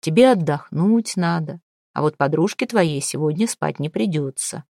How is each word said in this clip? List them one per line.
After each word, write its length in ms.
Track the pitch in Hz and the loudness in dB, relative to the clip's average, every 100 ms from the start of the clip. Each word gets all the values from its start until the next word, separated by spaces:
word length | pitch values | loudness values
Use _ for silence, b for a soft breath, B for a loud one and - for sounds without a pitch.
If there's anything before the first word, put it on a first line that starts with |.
Тебе 320 | - 160 262 | 0 6 6
отдохнуть 840 | 226 151 143 - 151 190 233 226 - | 6 0 -2 -4 0 2 2 0 -2
надо, 440 | 170 170 151 165 _ _ _ | 0 -2 -4 -10 _ _ _
а 100 | - | -2
вот 140 | 151 151 | -2 0
подружке 500 | 143 151 185 - 247 | 0 2 0 -2 -2
твоей 340 | 226 170 143 | 0 0 0
сегодня 480 | - - 151 151 233 | -6 -4 -2 0 -2
спать 320 | - 156 139 | -2 -6 -4
не 80 | 147 | -6
придется. 760 | 185 214 156 139 - - - - | -2 -2 -2 -4 -6 -10 -10 -16